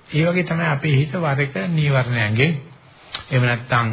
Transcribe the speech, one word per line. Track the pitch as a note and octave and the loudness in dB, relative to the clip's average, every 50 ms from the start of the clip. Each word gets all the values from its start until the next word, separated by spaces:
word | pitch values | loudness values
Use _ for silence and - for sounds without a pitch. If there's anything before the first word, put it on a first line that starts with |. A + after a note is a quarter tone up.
| - - | -12 -4
ඒ | - D3 D#3+ | 0 0 2
වගේ | F3 F3 F3+ E3+ | 2 2 0 0
තමයි | D#3 E3 E3 E3+ | 0 -2 -2 -2
අපේ | D#3+ C#3+ C3+ - D#3 C#3 | -2 -2 -2 0 2 2
හිත | C3 D3+ D#3 - | 2 2 0 -2
වර | F#3 E3 D3 C#3 C#3 | -2 -2 0 0 0
එක | C#3+ C#3 - F#3 F#3+ F#3 | -2 -2 -4 -6 -4 -2
නීවරණයන්ගෙන් | E3 D#3 D3 C#3+ C#3 C3 B2 A#2+ A#2+ A#2 G#2+ G#2 G#2+ A#2 C#3 E3 E3 C3+ - - - - - - - - - - - - - | 0 0 2 2 2 2 2 0 0 0 0 0 2 2 2 2 0 -2 -6 -14 -20 -20 -20 -20 -20 -20 -14 -14 -14 -12 -6
එහෙම | - C3 B2+ B2 | -2 0 2 2
නැත්නම් | A#2+ A#2+ A2 A#2+ - C3 A#2+ A#2 A2 | 2 0 -2 -2 -2 0 0 0 0